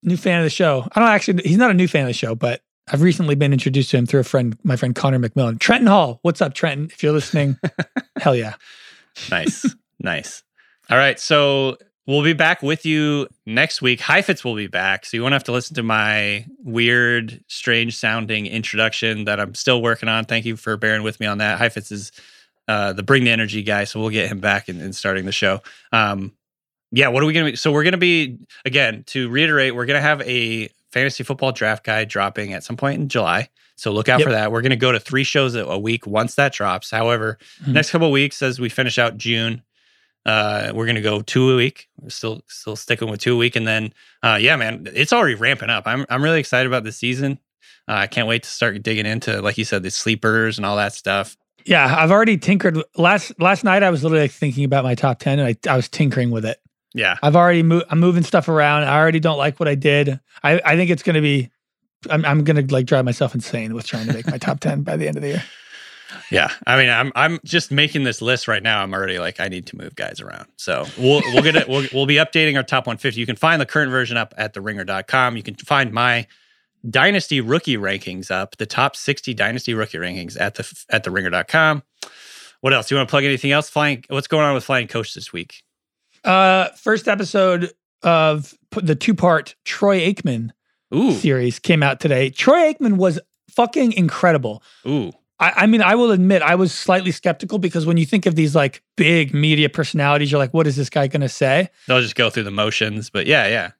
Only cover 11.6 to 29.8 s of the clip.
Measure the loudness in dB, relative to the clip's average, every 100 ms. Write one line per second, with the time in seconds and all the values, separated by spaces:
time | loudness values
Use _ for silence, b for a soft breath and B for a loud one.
11.6 | -2 -4 _ _ -2 0 2 2 2 2
12.6 | -2 -4 -2 0 0 -2 -4 _ -6 -2
13.6 | -2 -2 -2 -2 2 2 2 -4 -4 -6
14.6 | -6 -4 -2 -4 -6 -4 -2 -2 -2 -4
15.6 | -4 -6 -2 0 0 0 -2 -6 -10 -18
16.6 | -8 -2 2 2 2 0 -4 -14 _ -10
17.6 | -2 -2 -2 -4 -4 -4 -4 -6 -6 -8
18.6 | -6 -2 -2 -2 -4 -4 -4 -4 -6 -6
19.6 | 0 0 0 -2 -2 -4 -2 -4 -4 -8
20.6 | -6 -4 -2 -2 -4 -6 -6 -2 -2 0
21.6 | -2 -4 -12 -12 -14 b b b b _
22.6 | -4 -2 -2 -4 0 2 4 0 -2 -4
23.6 | -2 -2 -2 -4 -4 -2 -4 -2 0 -2
24.6 | -2 -12 -10 -6 -4 -4 -4 -2 0 -2
25.6 | B B B 0 0 -2 -8 _ _ _
26.6 | _ _ _ 0 2 2 2 2 0 0
27.6 | 0 2 0 2 2 2 -2 -8 -18 B
28.6 | -4 0 0 -2 -8 -6 -2 0 2 2
29.6 | 0 -2